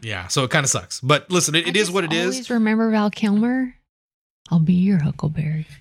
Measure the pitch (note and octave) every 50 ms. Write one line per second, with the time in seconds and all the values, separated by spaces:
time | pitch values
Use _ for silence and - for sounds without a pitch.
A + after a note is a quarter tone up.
0 | - A2 G2+ F2+ F2+ - - D3 C3 - - D#3 C3+ C3 - G2+ F2 - - -
1 | B2+ C3+ D3 C#3 - - F3+ F3 D3+ D3+ D3+ E3+ E3 F3 F3 G#3 G#3 F3+ F3+ G3
2 | E3+ D#3 E3 E3+ F3 F#3 C4 C4 A#3 - A#3+ A3+ A3 G#3+ A3 A3+ A3+ A3 A3 G#3+
3 | G#3 G#3 - - A3 G3+ G3+ G#3+ A3+ A#3+ B3+ C4 B3+ B3+ - _ _ _ _ _
4 | _ _ _ _ _ _ _ _ - - E3+ E3 D#3 F3+ F3+ F3+ F#3 G3+ G3 D#3
5 | D3 C#3 - - D#3 D3+ D3+ D#3 D3+ D3+ D#3 D#3 D#3 - - -